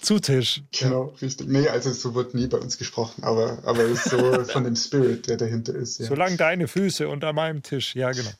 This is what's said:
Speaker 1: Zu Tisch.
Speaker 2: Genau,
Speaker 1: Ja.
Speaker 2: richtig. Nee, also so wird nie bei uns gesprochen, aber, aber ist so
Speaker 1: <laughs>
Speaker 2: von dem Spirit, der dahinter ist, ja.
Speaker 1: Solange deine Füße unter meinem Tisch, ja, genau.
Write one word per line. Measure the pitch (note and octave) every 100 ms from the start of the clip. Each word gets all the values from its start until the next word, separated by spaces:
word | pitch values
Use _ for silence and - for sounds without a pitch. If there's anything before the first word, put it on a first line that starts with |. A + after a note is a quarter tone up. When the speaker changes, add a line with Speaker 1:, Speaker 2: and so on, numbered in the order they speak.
Speaker 1:
Zu | - G#3
Tisch. | - C3+ A#2 - - -
Speaker 2:
Genau, | C3 C3 B2+
Speaker 1:
Ja. | -
Speaker 2:
richtig. | C3 - C3+
Nee, | C3+ C#3+
also | A#2+ C3
so | A#2 B2+
wird | A#2+ A#2+ B2
nie | B2+
bei | A#2
uns | C#3 -
gesprochen, | A#2 - A2+ -
aber, | - A2+ A2+ A#2
aber | - A#2 A2+
ist | A#2+
so | - B2+ B2+ B2+
Speaker 1:
<laughs> | B2
Speaker 2:
von | C#3 B2
dem | A#2
Spirit, | - C#3+ B2 A#2 -
der | A#2
dahinter | A#2 A#2 A2+
ist, | - A#2+ -
ja. | A2+
Speaker 1:
Solange | C#3+ F#3 F3
deine | D#3+ F3+ D#3+
Füße | F#3 G3 - D3+
unter | C#3+ D#3
meinem | D3+ D#3+ D3+
Tisch, | - C#3 - B2+
ja, | B2+
genau. | B2+ A2